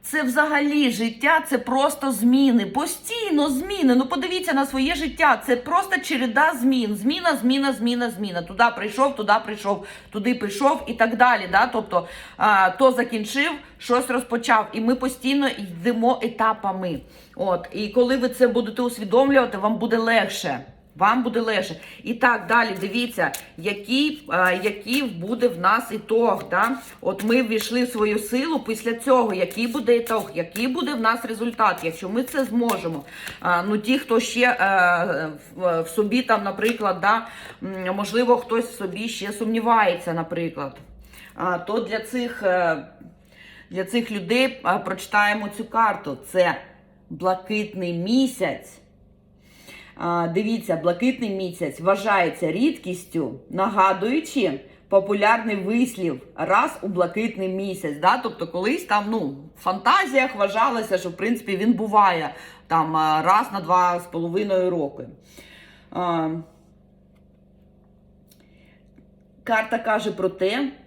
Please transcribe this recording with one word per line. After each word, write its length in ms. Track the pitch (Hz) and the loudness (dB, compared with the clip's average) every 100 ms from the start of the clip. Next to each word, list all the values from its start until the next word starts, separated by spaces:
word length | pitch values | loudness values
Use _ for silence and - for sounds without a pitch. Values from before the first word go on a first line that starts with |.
| - | -4
це 140 | 311 | -2
взагалі 680 | 262 247 302 294 294 294 269 | 0 2 2 2 2 2 2
життя, 500 | 196 226 - 285 320 311 | 2 -4 0 2 2 2
це 100 | 262 | -2
просто 540 | 247 262 285 294 269 | 0 2 2 0 -2
зміни, 540 | 214 233 262 277 233 202 | 2 4 6 6 4 2
постійно 840 | - 320 - - 466 415 302 294 | -2 -4 -6 -8 -6 0 2 2
зміни. 460 | 262 370 403 277 247 | 0 -4 0 4 4
Ну, 100 | 254 | 2
подивіться 480 | 349 339 370 359 | -2 -2 -2 0
на 120 | 277 277 | 0 0
своє 300 | 269 269 330 | 0 0 0
життя, 460 | 302 - 302 247 - | -4 2 4 4 2
це 100 | 247 | 0
просто 420 | 294 349 392 370 | 2 0 0 -4
череда 560 | - 294 247 220 311 294 | -2 -2 0 4 2 4
змін. 340 | 247 262 214 202 | 2 2 0 0
Зміна, 400 | 214 349 349 285 | -2 0 0 0
зміна, 380 | 233 269 277 | 2 2 0
зміна, 360 | 220 233 240 240 | 0 -2 0 -4
зміна. 320 | 180 208 175 | -4 -6 -6
Туди 220 | 170 190 233 226 | -8 2 2 2
прийшов, 400 | 202 226 277 277 | -6 0 0 0
туди 180 | 202 214 220 | 2 2 0
прийшов, 400 | 214 202 190 - - - | -6 -4 -4 -6 -18 -12
туди 260 | 214 208 247 | -4 -2 -2
пішов 480 | 208 - 277 320 - | -4 0 2 2 -4
і 60 | |
так 240 | 233 226 226 | 0 0 6
далі. 320 | 247 226 185 | 4 4 2
Да? 160 | 190 240 | 2 2
Тобто, 400 | 240 - 180 170 - - - | 0 0 -2 -2 -16 -18 0
а, 320 | 214 196 190 | 4 6 4
то 220 | 185 262 | 6 4
закінчив, 600 | 254 240 226 214 269 302 294 - - | 4 -2 -2 -4 -2 -2 -2 -12 -18
щось 320 | - 247 254 | 0 0 2
розпочав. 580 | 247 247 233 233 226 208 | -4 -2 -4 2 2 2
І 80 | 214 | -2
ми 140 | 226 254 | 0 2
постійно 520 | 254 - 254 277 269 | 0 -2 -2 0 0
йдемо 720 | - 196 170 190 226 233 254 | -2 -10 -4 -2 2 2 2
етапами. 760 | 226 - 220 214 196 185 185 151 - - - - | -2 0 0 0 -4 -4 -6 -6 -10 -20 -20 -8
От. 320 | 196 175 - | -2 -2 -4
І 160 | 190 208 | -8 -2
коли 300 | 247 247 269 | 2 2 2
ви 120 | 240 | 0
це 180 | 247 247 | 2 2
будете 340 | 220 220 214 | 2 -2 -2
усвідомлювати, 760 | 240 233 208 226 277 277 240 196 | -4 -4 2 4 6 6 4 0
вам 200 | 208 220 | -2 0
буде 200 | 220 226 | 0 0
легше. 600 | 226 226 190 - 175 127 - - _ - | 2 2 2 -4 -6 -6 -10 -20 _ 0
Вам 260 | 190 240 | 2 2
буде 160 | 247 233 | 0 0
легше. 360 | 226 208 - 165 - - | 0 -2 -2 -8 -14 -16
І 100 | - | -10
так, 340 | 233 247 226 170 | 2 2 2 2
далі, 220 | 226 220 185 | 2 2 -2
дивіться, 500 | 196 233 240 - 160 - - - | -4 -4 -4 -2 -2 -2 -14 -8
який, 680 | 175 202 202 262 302 - - | -6 -6 -2 0 0 -4 -4
а, 240 | 175 185 | 2 2
який 520 | 185 208 202 214 262 | 2 -2 -4 -4 -2
буде 440 | 262 175 185 226 233 | -2 -6 -6 0 0
в 120 | 165 | 2
нас 320 | 185 220 247 | 2 2 0
ітог, 520 | 220 - 226 233 160 143 | -10 0 2 2 0 -2
да? 280 | 180 226 262 - - | 0 0 -2 -8 -6
От 220 | 180 190 | -6 -2
ми 200 | 208 240 | 2 2
ввійшли 400 | 233 220 - 240 | 2 -2 -2 -2
в 60 | 247 | -2
свою 300 | 226 214 214 | 0 0 0
силу, 400 | - 247 311 320 | -2 -2 0 -2
після 340 | - 220 233 | -4 -6 -4
цього 400 | 226 269 254 226 | -4 4 4 4
який 340 | 185 175 - 233 | 0 -2 -2 -4
буде 280 | 233 220 240 | -2 2 2
ітог, 360 | 233 220 202 - | 2 -4 -4 -6
який 320 | 170 214 247 | -6 -4 -2
буде 260 | 254 277 | -2 -4
в 80 | 269 | 0
нас 240 | 226 233 233 | 0 0 -4
результат, 540 | 220 233 226 190 175 | -6 -6 0 0 2
якщо 260 | 165 165 190 | -6 -6 -4
ми 140 | 220 | -4
це 220 | 262 302 247 | -2 -2 0
зможемо. 580 | 226 233 190 175 160 - - - - | 0 0 0 -4 -6 -10 -16 -16 -6
А, 240 | 175 175 | 0 0
ну, 140 | 190 208 | 0 -2
ті, 220 | 208 262 | 0 -2
хто 200 | - 233 | 2 0
ще, 220 | 240 233 | 0 2
е, 880 | 247 240 196 190 180 175 180 147 156 151 - - | 2 2 2 4 4 4 0 -2 -4 -8 -16 -2
в, 260 | 180 165 | 0 0
в 60 | 160 | -2
собі 340 | - 208 240 | -2 2 0
там, 220 | 247 220 | 2 0
наприклад, 540 | 196 190 220 226 208 180 | 0 -2 -2 0 -2 0
да, 260 | 196 226 226 - - - | 2 0 -2 -16 -18 -12
м, 320 | 185 190 185 190 | -10 -6 -4 -4
можливо, 420 | 202 220 240 240 | -2 0 4 4
хтось 280 | - 226 233 | 4 -2 -2
в 120 | - | -6
собі 320 | 196 185 226 | -8 -6 -8
ще 220 | - 196 | -6 -8
сумнівається, 840 | 208 220 226 226 226 202 175 175 | -6 -2 0 2 4 4 0 -4
наприклад. 640 | 165 165 - 165 160 139 - - - - - - - | -4 -4 -4 -6 -6 -10 -12 -20 -20 -20 -20 -20 -6
А, 220 | - 170 | -2 -2
то 220 | 185 226 | -2 -4
для 200 | 190 220 | -2 -6
цих, 440 | - 247 240 - | -4 -4 -4 -2
е, 340 | 196 180 175 156 131 - - - _ - - - - | 0 2 2 0 -6 -20 -20 -20 _ -20 -20 -20 -12
для 140 | 180 | -8
цих 280 | 185 240 233 | -2 -2 -2
людей, 480 | 208 170 240 262 262 | -8 0 2 2 0
а, 140 | - 180 | 0 0
прочитаємо 720 | - - - 208 208 208 202 - | -2 -8 -2 2 2 2 -4 -8
цю 80 | 226 | -4
карту. 520 | 226 220 196 - 131 - | 2 2 0 -6 -10 -4
Це 240 | 185 175 - - - _ _ _ | 2 2 2 -8 -20 _ _ _
блакитний 840 | 151 180 185 185 214 208 190 180 | -4 -2 -2 -2 -4 -4 -6 -4
місяць. 840 | 170 185 247 262 - 165 - - - _ _ _ _ _ _ _ _ - - - - | -4 0 2 2 0 -4 -4 -12 -20 _ _ _ _ _ _ _ _ -20 -20 -20 -8
А, 280 | 170 170 170 | -2 0 0
дивіться, 480 | 170 214 226 - 160 | 0 0 -4 -2 0
блакитний 540 | 165 175 247 254 226 | 0 2 0 0 -4
місяць 500 | 190 185 175 151 135 | -4 -6 -6 -8 -2
вважається 720 | 165 196 208 196 165 - 165 | 0 0 2 2 2 0 -4
рідкістю, 880 | 170 285 - 180 180 - 170 143 - - | 2 0 0 -8 -10 -6 -6 -6 -8 -10
нагадуючи 1120 | 175 196 202 190 185 208 294 311 277 185 135 - - _ | -2 0 4 2 2 0 -2 -2 -2 0 -2 -12 -20 _
популярний 640 | 196 196 202 208 233 220 202 | 2 4 2 4 4 0 -4
вислів 680 | 185 233 247 190 170 127 - - | 0 0 0 0 -4 -4 -12 -8
"раз 420 | 165 196 285 - | 2 2 2 -2
у 60 | 208 | -6
блакитний 600 | 180 170 208 226 208 190 | 0 0 0 -4 -4 -4
місяць". 480 | 190 196 180 156 147 | -4 -6 -6 -6 0
Да? 160 | 175 247 | 2 2
Тобто 300 | 240 - 165 | -2 -8 -8
колись 360 | 180 202 320 | -4 -2 -2
там, 220 | - 208 208 | 0 -2 0
ну, 260 | 220 147 139 - - | -4 -4 -8 -18 -6
в 40 | |
фантазіях 720 | - 202 240 370 370 262 262 220 | -4 0 2 2 4 0 0 0
вважалося, 640 | 196 214 226 233 208 185 | -2 2 0 0 -2 -2
що, 120 | 180 | -4
в 40 | |
принципі, 440 | 170 202 240 - 185 | -6 -2 -2 -2 -2
він 160 | 214 | 2
буває 600 | 190 214 208 196 170 147 - - - - | 2 4 4 4 2 -4 -10 -20 -20 -2
там, 280 | 160 156 156 | 0 2 0
а, 260 | 156 156 | 2 2
раз 240 | 175 202 - | 4 4 2
на 80 | 196 | -6
два 380 | 160 180 180 175 | 2 2 4 0
з 60 | 175 | -4
половиною 640 | 165 170 180 202 185 185 | -6 -4 -2 0 0 2
роки. 340 | 175 143 - - - _ - - - - - _ | 0 -4 -6 -16 -18 _ -20 -20 -20 -20 -20 _
А... 380 | - 180 170 160 165 160 _ _ _ _ _ _ _ _ _ _ _ _ _ _ _ _ _ _ _ _ _ _ _ _ - _ _ _ _ | -4 -2 0 -2 -4 -10 _ _ _ _ _ _ _ _ _ _ _ _ _ _ _ _ _ _ _ _ _ _ _ _ -20 _ _ _ _
Карта 360 | - 220 220 226 | 0 0 2 -2
каже 320 | 220 214 214 | 0 0 0
про 180 | 180 185 | -2 -4
те 420 | - 185 233 277 - | 0 -2 0 -4 -6